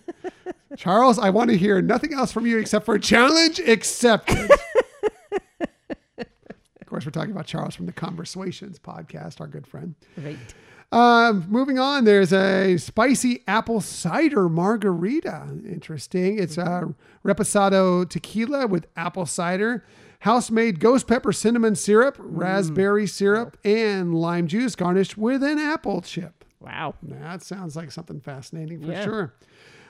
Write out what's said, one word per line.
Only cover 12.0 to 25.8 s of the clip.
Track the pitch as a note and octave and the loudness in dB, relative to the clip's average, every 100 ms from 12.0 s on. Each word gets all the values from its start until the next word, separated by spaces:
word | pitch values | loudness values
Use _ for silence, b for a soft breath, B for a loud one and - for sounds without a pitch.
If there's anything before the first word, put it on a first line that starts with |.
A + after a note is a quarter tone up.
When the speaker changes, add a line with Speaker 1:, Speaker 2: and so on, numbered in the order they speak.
| A3 | 6
Speaker 1:
there's | G3+ F3+ | 6 6
a | F#3+ F#3+ F#3+ F#3+ F3 | 4 2 2 2 0
spicy | - - C4 B3+ B3 A#3+ - | -2 0 2 2 0 -2 -2
apple | G#3+ - A3+ | -2 0 -4
cider | - - E3+ G#3+ D#4 C#4+ F3+ | -6 -6 -4 0 0 2 0
margarita. | D#3+ F#3+ A3+ G3+ E3+ F#3 D4+ F#4 D#3 C#3+ C#3 - | 2 0 0 0 -2 -2 -4 -4 -10 -12 -12 -12
Interesting. | E3 - D#3 - F#3 F#3 G#3+ | -14 -12 -14 -6 -2 0 0
It's, | E3+ D#3+ | -2 -4
uh, | F3 F3+ E3+ - b b G3 | -4 -4 -6 -10 b b -2
reposado | G3 G3+ G#3 G3 F#3+ F#3 F3+ F3+ | 0 0 2 4 4 4 2 -2
tequila | E3 - G#3 A#3 C#4+ A#3+ | -6 -8 -6 -2 -2 -2
with | F3 - - | -2 -4 -8
apple | E3+ F#3+ D#3+ | -8 -6 -6
cider, | - F3 F#3 A3 A#3 - b b b | -4 -2 0 0 -2 -8 b b b
house-made | G3+ A#3+ - A3 A3+ D#3+ | 2 2 2 2 2 2
ghost | A3 B3+ - | 4 4 2
pepper | B3 - | 0 0
cinnamon | - G#3+ A#3+ A3+ F#3+ | 0 2 2 2 2
syrup, | - G#3+ C4+ - | 4 4 4 0
Speaker 2:
Mm. | G3+ | -8
Speaker 1:
raspberry | E3 F3+ G3 E3 D3+ G3 G#3 G3+ | -4 -2 0 0 0 2 2 0
syrup, | - G3 G#3+ A#3 - G3+ | 0 0 0 -2 -4 0
and | A3 A3 F#3+ F3 E3 | 2 2 0 -2 -2
lime | E3 F3 E3+ | 0 -2 -2
juice | G#3 B3+ - | 0 -2 -2
garnished | F3 F#3 F#3 G#3 | 0 2 0 -2
with | A3 C4+ | -2 0
an | C#4 D4+ | 0 -2
apple | D4+ D#4+ | -2 -4